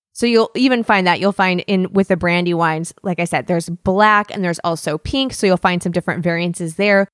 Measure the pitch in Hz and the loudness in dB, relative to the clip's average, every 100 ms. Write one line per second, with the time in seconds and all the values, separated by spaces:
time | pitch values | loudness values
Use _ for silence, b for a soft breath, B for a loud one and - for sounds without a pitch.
0 | _ - 233 233 226 - 254 247 226 208 | _ -4 2 2 2 2 2 2 2 2
1 | 180 170 196 196 185 180 - 196 185 196 | 2 2 0 0 0 0 0 -2 0 0
2 | 190 185 175 175 175 170 165 160 170 - | 0 0 0 0 0 0 0 -2 -6 -8
3 | 196 175 170 147 - 175 165 170 - 185 | -6 -4 -2 -4 -2 -2 -4 -4 -2 2
4 | 214 208 208 - 185 165 175 165 - 151 | 4 4 0 -4 -4 -4 -4 -4 -4 -6
5 | - 269 262 - 202 180 190 180 180 175 | -4 -4 -4 0 2 2 2 0 -2 -4
6 | - 170 175 170 175 170 165 160 202 196 | -4 -4 -2 -2 -4 -6 -8 -2 2 2
7 | 196 | 0